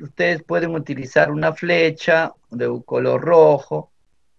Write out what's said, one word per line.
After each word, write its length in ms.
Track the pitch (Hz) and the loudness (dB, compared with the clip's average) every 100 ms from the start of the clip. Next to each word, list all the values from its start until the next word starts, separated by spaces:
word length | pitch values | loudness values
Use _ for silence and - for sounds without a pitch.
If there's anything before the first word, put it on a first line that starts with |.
ustedes 400 | 151 - 139 160 | -16 -4 -2 -2
pueden 320 | - 175 165 | -4 -4 -2
utilizar 580 | 165 - 135 127 151 151 | -6 -8 -10 -2 0 0
una 220 | 151 160 | 0 -2
flecha 800 | 156 175 170 160 156 - 160 165 - _ | -4 -2 0 0 0 0 2 0 -8 _
de 180 | 120 120 | -6 -6
un 140 | 120 | -6
color 400 | - 123 127 127 | -6 -4 -2 -2
rojo, 720 | 143 165 156 143 - 156 - _ _ _ _ | 4 6 6 4 -2 -10 -10 _ _ _ _